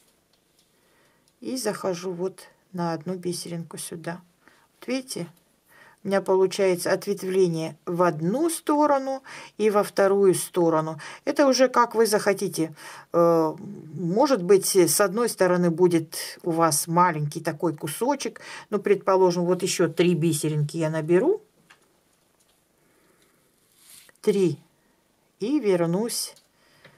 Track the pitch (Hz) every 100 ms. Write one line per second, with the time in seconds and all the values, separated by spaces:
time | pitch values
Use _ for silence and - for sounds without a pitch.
0 | _ _ _ _ _ _ _ _ _ _
1 | _ _ _ _ 220 254 214 180 196 170
2 | 185 170 185 - - _ _ 180 170 160
3 | 156 185 175 175 175 170 165 180 - 180
4 | 160 175 - _ _ _ _ _ - 262
5 | 262 - 170 - _ _ _ _ - _
6 | 196 196 196 190 190 190 190 175 170 190
7 | 196 196 190 185 185 160 160 - - 175
8 | 180 151 165 247 330 330 - 294 294 277
9 | 269 269 - - - - 214 202 190 -
10 | 196 196 196 151 - 185 170 156 156 156
11 | - - - 302 277 254 254 240 233 220
12 | 226 202 208 196 196 165 160 151 - -
13 | - 170 170 165 160 156 - - - 147
14 | 170 202 285 247 175 196 185 196 170 -
15 | 202 202 233 - 185 180 175 165 180 165
16 | 156 - - - 175 160 165 147 - 170
17 | 180 156 147 165 160 160 170 151 151 -
18 | 240 277 - - - - - 208 202 196
19 | - 190 185 175 175 175 185 - 170 -
20 | 175 165 165 151 156 151 147 165 156 160
21 | 156 175 285 427 - _ _ - _ _
22 | _ _ _ _ _ _ _ _ _ _
23 | _ _ _ _ _ _ _ _ _ -
24 | - _ 214 196 180 139 _ _ _ _
25 | _ _ _ _ 208 302 214 175 170 180
26 | 233 - - - _ _ _ _ _